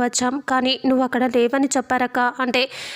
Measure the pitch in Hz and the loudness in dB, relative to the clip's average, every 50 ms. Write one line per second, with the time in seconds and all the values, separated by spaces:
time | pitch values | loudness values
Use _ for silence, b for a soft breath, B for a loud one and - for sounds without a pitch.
0 | 247 247 - - 254 247 254 285 - - 262 262 254 262 262 - - 269 262 254 | 0 0 -2 -2 -2 -2 -2 -4 -2 0 0 2 2 0 0 0 0 2 2 2
1 | 262 247 262 240 254 254 233 247 240 233 262 277 277 277 - 269 247 - 254 247 | 2 0 0 0 0 2 2 2 2 2 2 0 0 0 0 -2 0 0 0 0
2 | 254 247 - 254 247 247 277 - 262 254 226 247 262 262 B B B B B | 0 0 0 0 0 0 0 -2 -2 0 0 0 0 -2 B B B B B